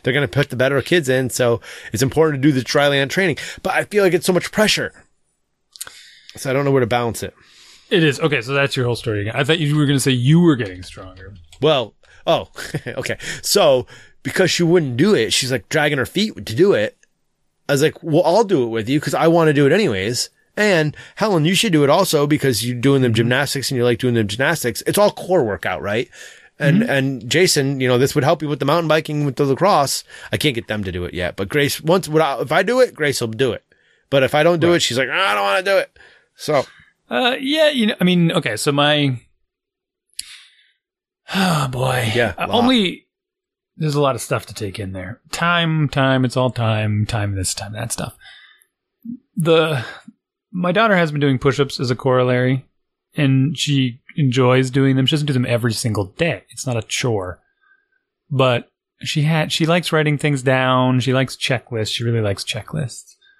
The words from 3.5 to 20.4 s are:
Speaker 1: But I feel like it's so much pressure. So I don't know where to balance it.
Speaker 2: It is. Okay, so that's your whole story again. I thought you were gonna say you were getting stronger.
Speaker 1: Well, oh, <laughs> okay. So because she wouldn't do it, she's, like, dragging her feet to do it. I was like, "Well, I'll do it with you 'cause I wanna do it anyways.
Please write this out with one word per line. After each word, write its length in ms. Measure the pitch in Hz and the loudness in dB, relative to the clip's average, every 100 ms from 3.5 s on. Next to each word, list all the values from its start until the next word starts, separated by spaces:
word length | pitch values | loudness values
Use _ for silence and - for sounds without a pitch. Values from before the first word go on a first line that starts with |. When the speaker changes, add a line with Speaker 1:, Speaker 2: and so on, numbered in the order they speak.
| - | -8
Speaker 1:
But 100 | - | -4
I 100 | 156 | -4
feel 200 | 147 208 | 0 2
like 100 | 196 | 2
it's 140 | 170 - | 2 0
so 60 | |
much 180 | 175 - | 0 -2
pressure. 420 | - 214 - 117 - _ _ _ _ _ _ _ _ - - - - - - | 0 2 0 -4 -10 _ _ _ _ _ _ _ _ -20 -20 -20 -20 -20 -10
So 140 | 135 | -4
I 40 | |
don't 100 | 131 | -2
know 80 | 143 | 2
where 80 | 135 | 2
to 60 | 120 | 2
balance 340 | 120 120 104 | 0 -2 -4
it. 100 | 95 - _ - - - _ | -10 -12 _ -20 -20 -20 _
Speaker 2:
It 140 | - | 2
is. 160 | 160 127 | 2 2
Okay, 220 | 160 139 | -2 -2
so 120 | 113 | -2
that's 240 | 139 139 135 | 0 0 0
your 80 | 123 | -2
whole 100 | 117 | -2
story 260 | - 104 | -4 -4
again. 140 | 101 117 | -4 -2
I 80 | |
thought 160 | 139 165 | 0 0
you 160 | 147 151 | 0 2
were 120 | 143 | 2
gonna 120 | 139 | 2
say 120 | 135 | 2
you 280 | 127 123 160 | 2 4 6
were 160 | 175 131 | 6 2
getting 280 | 104 92 | -2 -10
stronger. 500 | 90 - 92 92 95 101 - - | -16 -16 -18 -20 -20 -20 -20 -2
Speaker 1:
Well, 340 | 147 143 110 - _ - - | 0 0 -2 -10 _ -10 -2
oh, 220 | 151 95 - - | -2 -4 -14 -10
<laughs> 160 | 151 - | -10 -8
okay. 300 | - 123 110 - - | -8 -8 -8 -10 -10
So 460 | - - 170 127 117 - - _ | -6 0 2 2 -2 -12 -20 _
because 280 | 139 - 185 | -6 -2 0
she 100 | - | 0
wouldn't 340 | 170 180 143 117 | 2 2 0 0
do 180 | 190 180 | 2 2
it, 160 | 107 | 2
she's, 220 | - 127 | -2 -2
like, 160 | 127 - | -4 -4
dragging 280 | 156 151 147 | -2 0 -2
her 80 | 120 | -2
feet 400 | 180 214 - 98 | -2 -4 -6 -8
to 80 | 110 | 2
do 180 | 196 | 2
it. 240 | 135 104 - _ _ _ _ _ _ - | 4 0 -6 _ _ _ _ _ _ -2
I 20 | |
was 100 | 143 | 0
like, 220 | 147 - | 0 -2
"Well, 200 | 165 151 160 | 0 2 4
I'll 180 | 190 | 2
do 200 | 214 175 | 2 0
it 40 | 117 | 0
with 220 | 113 107 | -2 -2
you 100 | 147 | -2
'cause 140 | 147 | -2
I 140 | 135 156 | 0 2
wanna 260 | 170 160 | 4 4
do 120 | 139 139 | 4 4
it 60 | |
anyways. 580 | 180 196 98 98 123 - _ | 4 2 0 -2 -4 -6 _